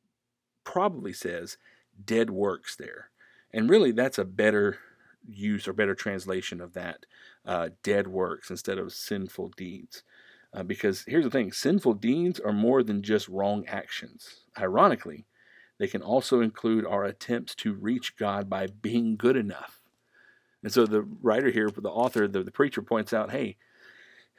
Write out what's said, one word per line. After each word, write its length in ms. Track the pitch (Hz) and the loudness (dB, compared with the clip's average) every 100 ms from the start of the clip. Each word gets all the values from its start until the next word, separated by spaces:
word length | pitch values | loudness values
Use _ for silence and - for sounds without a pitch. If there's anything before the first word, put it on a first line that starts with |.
| _ _ _ _ _ _ | _ _ _ _ _ _
probably 480 | - 180 202 156 98 | -6 -2 0 -2 -10
says 440 | 87 90 87 87 - _ _ _ - | -8 -8 -8 -10 -16 _ _ _ -14
"dead 240 | 98 113 113 | -2 0 2
works" 480 | 95 101 90 - - | 0 0 -2 -8 -14
there. 340 | 65 - - _ _ _ _ | -14 -16 -20 _ _ _ _
And 180 | 110 113 | 0 6
really, 220 | 208 151 | 6 6
that's 260 | 113 131 120 | 4 0 0
a 60 | |
better 540 | 92 95 107 104 101 95 - _ _ _ - | -4 2 4 4 2 -2 -12 _ _ _ -20
use 420 | 101 104 101 98 | -6 -2 -2 -2
or 40 | |
better 220 | 92 101 | 0 0
translation 640 | 95 110 95 92 92 - 87 | 0 -4 -6 -4 -4 -4 -10
of 140 | 87 | -10
that, 320 | 90 90 78 _ - - _ - | -10 -10 -10 _ -20 -20 _ -4
uh, 240 | 90 85 92 | -2 -4 -4
"dead 260 | - 101 95 | 0 2 2
works" 420 | 92 90 78 - | -2 -2 -4 -10
instead 280 | 90 - 98 | -8 -4 -4
of 140 | 95 | -6
"sinful 600 | - - 101 95 - 92 - | -8 -6 -6 -6 -8 -10 -10
deeds." 460 | 92 95 - - _ _ - _ _ | -12 -12 -16 -20 _ _ -20 _ _
Uh, 120 | - | -10
because 400 | 92 98 104 95 - | -8 -2 0 0 0
here's 160 | 147 | 2
the 80 | 139 | 2
thing, 220 | 135 98 | 0 -2
sinful 420 | - 139 190 135 | -2 2 2 2
deeds 460 | 104 113 151 175 165 | 2 2 2 0 0
are 120 | 107 | -2
more 300 | 104 113 135 | 2 4 4
than 200 | 110 101 | 2 0
just 260 | 101 107 95 | 0 0 0
wrong 360 | 92 101 104 - | -2 0 0 -4
actions. 800 | 98 - - - - - - _ - | -8 -8 -12 -12 -18 -20 -20 _ -4
Ironically, 640 | 95 104 185 120 - 76 - _ _ - _ - | 0 4 4 4 -6 -14 -18 _ _ -20 _ -4
they 80 | 101 | -4
can 160 | 101 | -4
also 380 | 85 127 - 127 | 0 0 4 4
include 440 | 113 - 113 113 | 4 0 2 2
our 200 | 104 101 | 2 0
attempts 500 | 98 - - 120 - | -2 -6 -4 -4 -4
to 180 | - 113 | -6 -4
reach 440 | 98 107 123 - - | -4 -2 -2 -4 -4
God 340 | 104 98 98 | -2 -2 -2
by 160 | 95 95 | -4 -4
being 500 | 104 110 117 113 110 | -4 0 2 2 2
good 200 | 120 131 | 4 4
enough. 440 | 104 76 - - _ _ _ _ _ _ _ _ | 0 -8 -14 -20 _ _ _ _ _ _ _ _
And 80 | 107 | 0
so 140 | 113 110 | 4 6
the 160 | 107 104 110 | 4 0 -2
writer 280 | 120 110 139 | 2 4 4
here, 200 | 107 107 | 2 0
the 180 | 101 101 | -2 -4
author, 380 | 110 127 113 104 | 0 0 2 0
the, 160 | 98 | 0
the 80 | 95 | -4
preacher 320 | - 139 113 | 0 0 0
points 300 | 104 113 107 | -2 -2 0
out, 180 | 113 104 | -2 -2
"Hey, 280 | 139 113 98 _ _ - - - - _ | -4 -6 -8 _ _ -20 -20 -20 -20 _